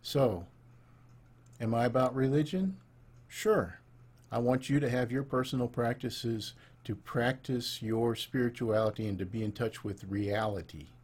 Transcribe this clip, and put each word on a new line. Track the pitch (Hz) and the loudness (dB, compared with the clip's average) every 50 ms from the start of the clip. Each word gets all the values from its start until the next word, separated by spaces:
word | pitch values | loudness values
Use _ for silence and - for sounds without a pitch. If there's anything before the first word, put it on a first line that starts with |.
So, | - - - 143 139 120 101 87 90 - - - - - - - - - - - - - - - - - - - - - - - | -10 -2 2 2 4 4 2 0 -6 -10 -18 -20 -20 -20 -20 -20 -20 -20 -20 -20 -20 -20 -20 -20 -20 -20 -20 -20 -20 -20 -10 -4
am | 120 110 117 | -2 0 2
I | 117 120 | 4 2
about | 123 117 131 127 127 123 | 4 4 4 2 4 4
religion? | 135 131 135 135 147 156 151 - 185 190 190 190 - - - - - - - - - - - | 2 2 4 4 4 2 2 0 0 0 0 -2 -4 -12 -20 -20 -20 -20 -20 -20 -20 -20 -16
Sure. | - - - 214 214 190 101 87 - - _ - - - - - - - - - | -12 -2 2 4 4 4 4 0 -4 -14 _ -20 -20 -20 -20 -20 -20 -20 -16 -6
I | - 117 | -4 0
want | 120 120 127 127 131 - | 2 2 2 2 2 2
you | 139 143 | 2 2
to | 143 123 | 2 2
have | 120 127 123 113 | 2 2 0 0
your | 123 135 139 | 0 -2 -2
personal | 139 - 131 127 131 - 131 123 117 | 0 0 0 0 0 0 -2 -2 -2
practices | - - 120 117 123 - - 123 110 - - 117 113 110 101 - - - - - - - - | 0 0 0 0 0 -2 -4 -6 -6 -4 -4 -4 -2 -2 -4 -8 -12 -16 -20 -20 -20 -20 -8
to | - 107 | -8 -8
practice | 98 - - - 127 117 123 135 131 - - 131 123 120 - - - | -8 -6 -6 -2 0 2 2 0 -2 -4 -4 -4 -2 -2 -4 -6 -6
your | - 110 113 113 117 120 113 | -4 -2 0 2 2 2 0
spirituality | - - - - 131 123 120 120 - 123 113 107 107 110 110 107 - 113 104 | -2 -6 -4 0 0 0 0 0 -2 0 2 2 4 4 2 0 -2 -4 -4
and | 101 92 | -2 -4
to | 98 | -4
be | 92 101 113 | -4 -4 -4
in | 110 104 101 | -4 -4 -2
touch | - 120 113 - - - | -2 -4 -4 -4 -6 -8
with | 107 98 - - | -8 -8 -8 -6
reality. | 95 98 101 104 101 101 107 110 107 101 95 82 - - 80 71 - - - | -4 -2 0 0 2 2 0 0 0 -2 -4 -8 -10 -12 -14 -16 -16 -18 -20